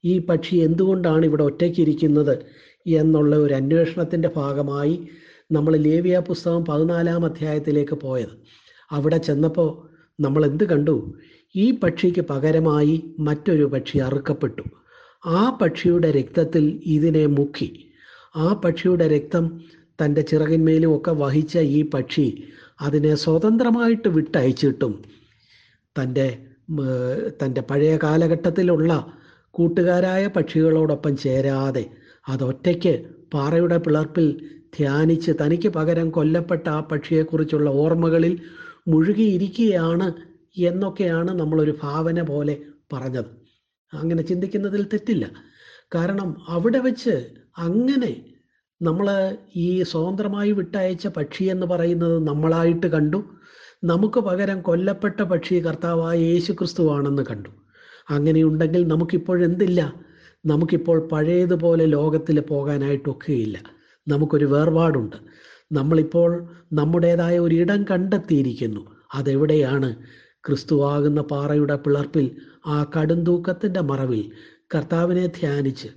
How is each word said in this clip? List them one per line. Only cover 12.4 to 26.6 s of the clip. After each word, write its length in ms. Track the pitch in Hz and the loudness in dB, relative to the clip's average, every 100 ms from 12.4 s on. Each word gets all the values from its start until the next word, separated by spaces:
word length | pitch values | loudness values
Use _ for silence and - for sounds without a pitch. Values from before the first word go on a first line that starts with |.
| 151 160 160 151 147 160 - - | 2 2 2 2 2 2 -4 -6
മറ്റൊരു 460 | 147 151 196 156 143 | -4 -2 0 2 2
പക്ഷി 320 | 135 - 143 | -2 -2 -2
അറുക്കപ്പെട്ടു. 640 | 131 135 135 139 123 - - _ _ - - _ | -2 -4 -4 -4 -4 -6 -14 _ _ -20 -20 _
ആ 180 | 170 175 233 | -2 0 0
പക്ഷിയുടെ 600 | - 175 165 175 175 165 | 2 -2 0 2 2 2
രക്തത്തിൽ 540 | 143 127 - 160 165 151 - - | 0 0 -2 0 2 0 -2 -2
ഇതിനെ 400 | 151 165 156 151 | 2 2 2 2
മുക്കി. 440 | 143 143 - - - - _ - - - 156 | 2 0 -4 -8 -10 -20 _ -20 -20 -14 -2
ആ 120 | 165 | -2
പക്ഷിയുടെ 520 | 208 175 165 185 180 160 | 0 -2 0 0 2 4
രക്തം 380 | 147 147 175 165 - - - _ - | 2 0 -2 -2 -6 -18 -20 _ -4
തൻ്റെ 220 | 151 147 | 0 0
ചിറകിന്മേലും 720 | 147 156 151 160 160 160 160 | 0 0 2 4 4 4 4
ഒക്കെ 180 | 147 170 | 2 0
വഹിച്ച 460 | 151 139 147 151 175 151 | -2 0 0 0 0 2
ഈ 120 | 147 | 2
പക്ഷി 420 | 151 139 120 - 127 - - - - _ | 0 -4 -2 0 -2 -2 -18 -20 -20 _
അതിനെ 320 | 143 147 151 151 | -2 0 2 2
സ്വതന്ത്രമായിട്ട് 960 | - 160 214 226 240 233 233 226 208 | 2 2 2 2 2 2 2 2 2
വിട്ടയച്ചിട്ടും 840 | 160 156 156 127 - 143 131 127 101 - - _ _ _ _ _ _ _ 143 | 0 0 0 0 2 0 0 -4 -4 -14 -20 _ _ _ _ _ _ _ -6
തൻ്റെ, 320 | 131 127 135 117 - _ | -4 -2 -2 -4 -18 _